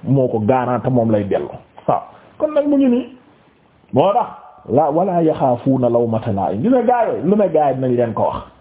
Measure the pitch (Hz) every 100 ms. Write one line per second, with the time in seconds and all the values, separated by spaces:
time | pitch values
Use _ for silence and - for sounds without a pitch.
0 | - 135 127 113 107 127 123 123 123 127
1 | 113 110 98 92 73 - - - - 123
2 | - - - - 302 302 294 285 269 240
3 | - - _ _ _ _ _ _ _ 123
4 | 175 226 196 - - - - 135 156 156
5 | 196 175 165 151 143 120 - 131 123 117
6 | 120 110 113 98 90 95 180 254 220 240
7 | 214 117 143 208 190 156 143 131 131 120
8 | 120 107 92 - - _